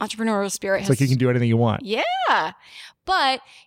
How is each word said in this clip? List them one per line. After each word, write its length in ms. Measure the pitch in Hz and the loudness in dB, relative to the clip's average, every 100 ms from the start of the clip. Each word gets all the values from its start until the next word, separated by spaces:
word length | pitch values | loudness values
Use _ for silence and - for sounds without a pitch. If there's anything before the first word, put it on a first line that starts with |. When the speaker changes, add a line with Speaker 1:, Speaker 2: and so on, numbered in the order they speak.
Speaker 1:
entrepreneurial 500 | 208 220 226 208 196 | -8 -4 -2 0 -2
spirit 300 | - 196 190 | -4 -2 0
Speaker 2:
It's 80 | 190 | 2
like 120 | 131 | 2
you 40 | |
Speaker 1:
has 60 | 135 | 2
Speaker 2:
can 80 | 127 | 2
do 100 | 127 | 2
anything 200 | 123 120 | 2 2
you 100 | 113 | 2
want. 260 | 117 107 | 2 0
Speaker 1:
Yeah. 680 | 202 226 640 762 698 214 160 - - - - - | -2 -4 -2 -2 0 0 -2 -6 -20 -20 -20 -12
But, 360 | - 370 269 254 - - | -4 0 0 -2 -8 -20